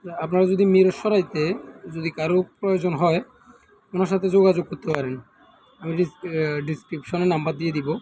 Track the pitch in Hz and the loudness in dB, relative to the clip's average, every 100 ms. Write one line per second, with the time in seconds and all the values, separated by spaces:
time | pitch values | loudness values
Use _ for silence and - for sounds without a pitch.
0 | 175 170 160 180 185 190 196 190 190 - | -12 -8 -2 2 2 4 4 6 4 2
1 | 214 208 175 156 156 226 - - 170 160 | 0 0 0 -2 -2 -4 -10 -18 -14 -8
2 | 160 156 160 180 180 _ 196 185 175 143 | -8 -4 0 0 -2 _ -2 0 -2 0
3 | 170 165 - _ _ - _ _ _ 180 | 2 0 -4 _ _ -20 _ _ _ -2
4 | 185 190 185 190 190 175 156 147 - 147 | 0 0 2 4 6 4 -2 -8 -4 -2
5 | 131 131 - _ _ _ _ _ 165 165 | -2 -8 -12 _ _ _ _ _ -6 -2
6 | 180 _ 175 160 156 147 147 151 _ 156 | -2 _ -6 -2 -2 -2 -6 -8 _ -12
7 | - 175 180 160 151 147 165 151 139 208 | -6 -2 0 0 -2 -4 -4 -4 -4 -6